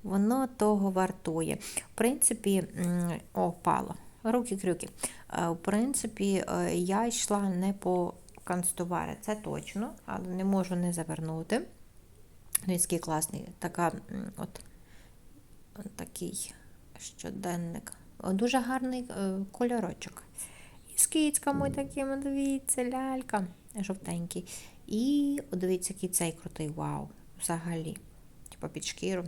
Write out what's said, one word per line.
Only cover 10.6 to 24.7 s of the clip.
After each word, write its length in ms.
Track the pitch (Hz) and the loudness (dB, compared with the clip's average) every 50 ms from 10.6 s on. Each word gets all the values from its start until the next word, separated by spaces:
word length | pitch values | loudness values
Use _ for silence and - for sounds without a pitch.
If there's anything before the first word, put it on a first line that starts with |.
| 180 185 185 | 4 2 2
не 160 | 175 175 175 | 2 2 2
завернути. 680 | 175 170 156 160 160 160 160 160 160 160 165 - 220 262 349 - - - - - - - - - - - - - - - - - - - - | 0 0 -2 -4 -4 -4 -4 -4 -4 -4 -2 0 0 0 0 -4 -14 -20 -20 -20 -20 -20 -20 -20 -20 -20 -20 -20 -20 -20 -16 -4 -4 0 2
Ну, 60 | 185 180 | 2 2
який 240 | 175 - - 175 165 | 2 2 2 2 0
класний, 500 | - 160 160 156 156 - - 143 - - 185 - | 2 2 2 2 2 0 -4 -8 -8 -10 -8 -6
така, 340 | - 175 - - 175 165 - - - - | -6 -4 0 2 2 2 2 -2 -8 -8
м, 220 | - 131 - - - | -6 -6 -6 -6 -8
от, 240 | - - - - - - - - - - - - - - - - - - - - - - - - - - - - - | -8 -10 -10 -10 -16 -16 -16 -20 -20 -20 -20 -20 -20 -20 -20 -20 -20 -20 -20 -20 -20 -20 -20 -20 -20 -20 -18 -16 -14
от 180 | 196 202 - | -14 -12 -10
такий 580 | - - - - - 175 175 190 - - - - - - - - - - - - - | -10 -12 -10 -8 -6 -6 -4 -4 -6 -8 -8 -10 -18 -20 -20 -20 -20 -20 -20 -18 -14
щоденник. 960 | - - - - - - - - 196 180 175 175 170 170 170 - - - - - - - - - | -14 -14 -12 -10 -10 -8 -8 -4 -4 -2 -2 -2 -2 -4 -6 -8 -10 -12 -16 -16 -20 -20 -14 -6
О, 140 | - 185 | 0 0
дуже 260 | 190 190 233 240 269 262 | 2 4 4 4 4 4
гарний, 460 | 240 240 262 262 254 254 254 254 247 247 | 2 2 0 0 0 -2 -2 -4 -4 -6
е, 280 | - - 196 190 190 190 196 196 | -2 -2 0 0 0 0 -2 -4
кольорочок. 680 | - - 247 240 240 233 196 175 208 - - - - - - - - - - - - - - - - - - - - | 0 0 2 2 4 2 0 -2 -4 -8 -10 -12 -12 -14 -18 -16 -12 -12 -12 -12 -14 -18 -20 -18 -20 -20 -18 -6 2
І 20 | - | 2
з 80 | - | 2
кицьками 640 | - - 311 302 294 294 - - 285 277 277 277 277 | 4 4 4 4 4 2 2 2 2 2 2 2 0
такими, 460 | 269 285 277 277 - 277 269 269 269 | 0 -2 -4 -2 -2 -2 -2 0 -2
дивіться, 720 | 277 277 277 277 277 277 277 269 269 269 - - - 247 240 | -2 -2 -2 0 2 2 2 0 0 0 0 0 2 2 0
лялька 560 | 262 262 262 269 262 262 254 - - 208 190 175 - - - - - | 0 -2 -2 -2 -2 -4 -2 0 0 0 0 -2 -6 -14 -20 -10 -6
жовтенький. 680 | 208 190 - 190 190 - 180 170 170 170 175 - 180 175 - - - - - | -6 -4 -4 -4 -4 -4 -6 -4 -4 -4 -4 -6 -8 -8 -8 -14 -14 -14 -16